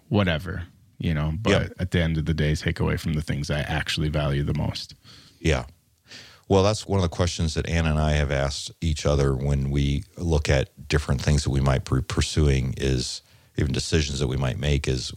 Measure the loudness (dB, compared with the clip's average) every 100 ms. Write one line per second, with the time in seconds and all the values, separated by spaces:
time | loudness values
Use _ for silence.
0 | 0 2 2 0 -4 -8 -10 -16 -20 -6
1 | -2 0 0 0 2 2 2 -4 -2 0
2 | 2 0 0 0 2 0 -2 -2 -2 -2
3 | -2 -2 -2 -4 -2 -2 -2 -4 -4 -2
4 | 0 0 0 0 0 -2 -2 -4 -10 -18
5 | -20 -20 -20 -4 0 0 -2 -16 _ _
6 | -20 -20 -20 -10 2 4 4 2 -2 0
7 | 0 0 -2 0 -2 -2 -2 0 2 2
8 | 2 2 0 0 -2 -4 -10 -4 -2 0
9 | 0 2 2 2 0 0 0 0 2 0
10 | -4 -6 0 0 2 0 0 -6 -2 -2
11 | 0 0 2 2 2 0 2 0 0 -2
12 | -2 -2 0 2 4 2 0 -2 0 0
13 | -2 -8 _ -20 _ -4 -2 -2 0 0
14 | 0 -2 -2 0 -2 -2 0 0 0 -2
15 | -4